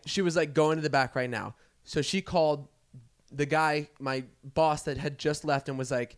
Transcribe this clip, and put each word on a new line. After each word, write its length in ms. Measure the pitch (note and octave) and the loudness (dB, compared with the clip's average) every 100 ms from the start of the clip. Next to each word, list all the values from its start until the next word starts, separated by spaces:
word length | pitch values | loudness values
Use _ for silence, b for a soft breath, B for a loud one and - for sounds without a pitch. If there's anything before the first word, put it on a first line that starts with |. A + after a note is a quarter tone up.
She 160 | - - | -6 0
was 140 | F3+ | 2
like, 180 | E3 D#3 | 2 2
Go 180 | D3 D3+ | 4 4
into 100 | D#3+ | 4
the 80 | D3+ | 2
back 260 | C3+ B2+ | 2 2
right 140 | C3 B2+ | -2 -2
now. 260 | A2+ G2+ - b b | -4 -6 -10 b b
So 180 | - D#3 | -6 -2
she 200 | C#3+ F#3+ | 0 -2
called 460 | F#3+ F3+ D#3 C#3+ C#3 _ _ C3 - _ _ | 0 2 2 2 -4 _ _ -20 -20 _ _
the 140 | C#3 | -4
guy, 440 | C#3+ D#3 D#3+ D3+ D3 _ | 0 2 2 0 -4 _
my 260 | C3+ C3+ C3 _ | -4 -4 -6 _
boss 400 | C#3 D3 D#3+ D3+ | -6 2 2 2
that 140 | - C#3+ | -2 -4
had 200 | D3+ C#3+ | -6 -4
just 280 | D3+ D3+ | -4 -2
left, 240 | D3+ C#3 C3+ | 0 -2 -2
and 80 | C3+ | -6
was 140 | C3 | -2
like 260 | C3 A#2+ | -2 -2